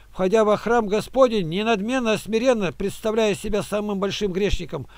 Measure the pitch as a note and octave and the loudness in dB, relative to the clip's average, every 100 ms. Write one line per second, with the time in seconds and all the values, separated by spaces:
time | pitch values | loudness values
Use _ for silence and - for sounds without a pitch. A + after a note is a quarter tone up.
0 | - - F#3 A3 G#3+ G#3 - A#3+ G#3+ G#3 | -14 -2 2 4 4 2 2 0 2 -2
1 | - C4 B3+ G#3+ D#3+ F3 A3 A3+ G#3 C4 | -2 2 4 4 -2 -2 0 0 0 -2
2 | A#3 G#3 - A3 B3+ A#3+ F#3 - G3 - | 0 0 0 0 2 2 0 -2 -6 -4
3 | A3 A3 G#3+ F#3+ G#3 G3+ E3+ G#3 G#3 G3+ | -2 0 0 0 -2 -4 -2 -4 -2 -2
4 | G3 - G#3 F3+ G3+ - E3 D#3 A#2+ | -4 -2 -4 0 0 -2 -4 -8 -10